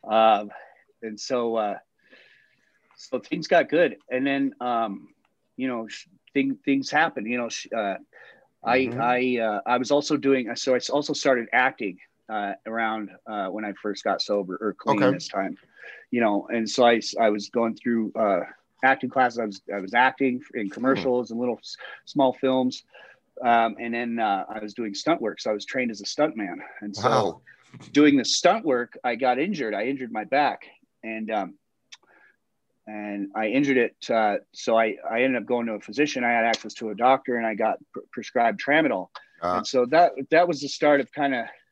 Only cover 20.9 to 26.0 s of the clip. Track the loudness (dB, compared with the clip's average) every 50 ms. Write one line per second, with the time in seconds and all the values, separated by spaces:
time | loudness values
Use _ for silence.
20.9 | 2 2 2 0 0 0 -2 -4 -6 -4 -4 -4 -4 -6 -10 -20 -18 -16 -18 -18
21.9 | -18 -20 _ -6 0 2 2 2 2 0 0 0 2 2 0 0 -2 -6 _ _
22.9 | _ -20 -20 -20 -20 _ _ _ _ -4 2 4 4 4 4 2 -2 -4 -6 -6
23.9 | -4 -4 -4 -4 -2 0 0 0 0 0 -2 -6 -10 -10 -10 -10 -8 -8 -8 -6
24.9 | -6 -4 0 0 0 0 -2 -6 -4 -4 -4 -4 -4 -4 -4 -6 -4 -4 -2 -4
25.9 | -4 -8